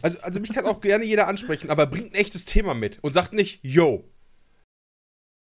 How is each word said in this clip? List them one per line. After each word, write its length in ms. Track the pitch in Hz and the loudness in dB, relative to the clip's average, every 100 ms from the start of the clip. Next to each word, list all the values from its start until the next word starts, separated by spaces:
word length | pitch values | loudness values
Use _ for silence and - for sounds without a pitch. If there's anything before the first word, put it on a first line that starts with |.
Also, 180 | 160 170 | -4 -4
also 180 | 185 185 | -8 -8
mich 140 | 220 | -6
kann 120 | 226 208 | -4 -2
auch 160 | 214 | -2
gerne 240 | 202 208 226 | 2 2 2
jeder 220 | 208 185 | 2 2
ansprechen, 420 | 196 156 156 151 | 0 -6 -8 -2
aber 160 | 151 143 | 2 2
bringt 240 | 160 233 | 0 -6
ein 40 | 196 | -2
echtes 300 | 202 170 - | -2 -4 2
Thema 280 | 214 202 | 2 2
mit 260 | 120 104 - | -2 -4 -4
und 120 | 147 | 0
sagt 200 | 147 175 | 0 0
nicht, 260 | 220 196 - | 0 -2 -4
„Yo.“ 400 | 135 147 160 107 - - _ _ _ _ _ _ _ _ _ _ _ _ _ | 2 4 4 2 -6 -20 _ _ _ _ _ _ _ _ _ _ _ _ _